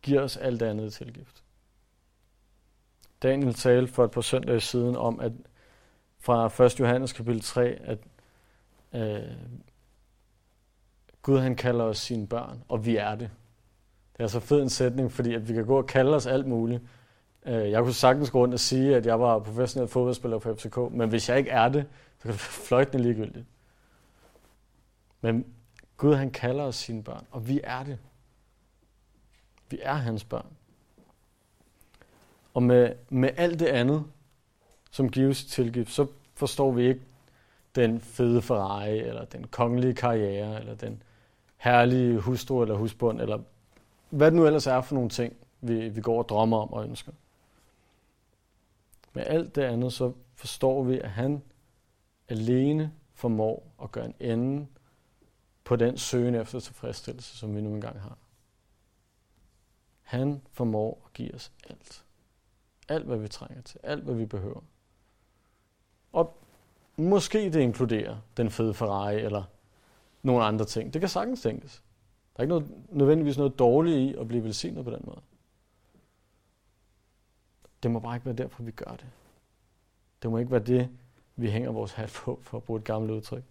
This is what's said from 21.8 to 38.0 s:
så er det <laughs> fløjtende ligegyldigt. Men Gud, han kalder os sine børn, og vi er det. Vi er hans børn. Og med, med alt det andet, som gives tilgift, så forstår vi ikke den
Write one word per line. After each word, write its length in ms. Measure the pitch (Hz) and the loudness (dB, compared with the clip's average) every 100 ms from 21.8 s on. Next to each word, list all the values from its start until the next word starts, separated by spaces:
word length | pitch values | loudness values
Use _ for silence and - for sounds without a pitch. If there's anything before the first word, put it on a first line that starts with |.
| 143 - - _ | -2 -12 -20 _
så 100 | 113 | -8
er 40 | |
det 80 | 104 - - | -6 -8 -12
<laughs> 120 | - | 2
fløjtende 340 | 123 139 135 | 4 4 2
ligegyldigt. 440 | 120 110 107 - 117 _ _ _ _ _ _ _ _ _ _ _ _ _ _ _ _ _ | 0 0 -4 -8 -18 _ _ _ _ _ _ _ _ _ _ _ _ _ _ _ _ _
Men 340 | 117 117 127 - _ - _ - | 0 0 -2 -14 _ -20 _ 0
Gud, 180 | 143 | 4
han 160 | 143 135 | 4 2
kalder 340 | - 120 135 | -2 -2 -2
os 120 | 143 117 | -4 -6
sine 260 | - 113 | -8 -8
børn, 240 | 104 120 - | -10 -14 -12
og 180 | 127 113 | -12 -4
vi 120 | 139 | -4
er 200 | - 127 | -2 -8
det. 140 | 139 131 - _ _ _ _ _ _ _ _ _ _ _ _ _ _ _ _ | -8 -12 -16 _ _ _ _ _ _ _ _ _ _ _ _ _ _ _ _
Vi 80 | - | -10
er 120 | 131 | -4
hans 300 | 147 120 110 | -2 -2 -4
børn. 320 | - 117 - - _ _ _ _ _ _ _ _ _ _ _ _ _ _ - _ _ _ _ | -6 -10 -10 -20 _ _ _ _ _ _ _ _ _ _ _ _ _ _ -20 _ _ _ _
Og 80 | - | 2
med, 340 | 123 123 120 - - | 6 8 8 2 -4
med 220 | 131 131 - | 2 2 2
alt 240 | 175 170 | 0 2
det 60 | 165 | 0
andet, 380 | 131 123 151 147 - _ _ _ _ _ _ _ | 2 2 2 -2 -14 _ _ _ _ _ _ _
som 200 | - 131 | -2 0
gives 340 | 131 135 135 | 2 2 2
tilgift, 460 | - - 120 120 113 | -4 -2 -2 -2 -4
så 160 | - 139 - _ | -2 -2 -2 _
forstår 380 | - 139 - 139 | -6 -4 2 2
vi 100 | 123 123 | 4 2
ikke 120 | 131 - _ _ _ _ _ _ | 2 -4 _ _ _ _ _ _
den 260 | - 120 113 | 2 2 2